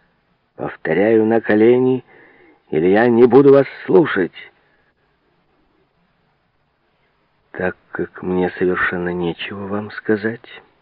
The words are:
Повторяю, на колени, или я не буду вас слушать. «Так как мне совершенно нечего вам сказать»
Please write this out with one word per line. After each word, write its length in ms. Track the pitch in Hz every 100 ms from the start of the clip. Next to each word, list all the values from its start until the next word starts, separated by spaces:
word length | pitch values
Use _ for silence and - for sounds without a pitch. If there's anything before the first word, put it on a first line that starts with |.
| _ _ _ _ _ -
Повторяю, 680 | 71 - - 80 104 113 110
на 160 | 113
колени, 640 | - 107 113 123 127 127 - _ _ _ _ _ -
или 180 | 76 90
я 200 | 101 123
не 180 | 117 123
буду 280 | 127 139
вас 140 | 139 131 - -
слушать. 480 | 180 139 98 82 - - _ _ _ _ _ _ _ _ _ _ _ _ _ _ _ _ _ _ _ _ _ _ _ _ _ _ _ _ _ _
«Так 240 | - 92 - _
как 320 | - 87 -
мне 260 | 90 90 90 -
совершенно 520 | 90 90 - 92 87
нечего 580 | 87 87 82 - 104 196
вам 240 | 104 214
сказать» 720 | - - 214 110 117 - - _ _